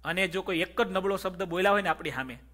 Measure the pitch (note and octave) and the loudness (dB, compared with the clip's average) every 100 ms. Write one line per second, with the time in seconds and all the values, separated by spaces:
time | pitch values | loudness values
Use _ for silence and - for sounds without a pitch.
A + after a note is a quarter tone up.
0 | C#3+ F3 F#3+ F3 F#3 E3+ F3 - A3+ F#3+ | -2 0 0 0 -2 0 -2 0 0 2
1 | F#3+ G3 F#3+ F3+ F#3+ E3+ G3 G3+ F#3 D#3+ | 0 0 -2 -4 -4 2 4 4 2 -2
2 | E3 C3 C3 A#2+ - | -2 -6 -6 -10 -18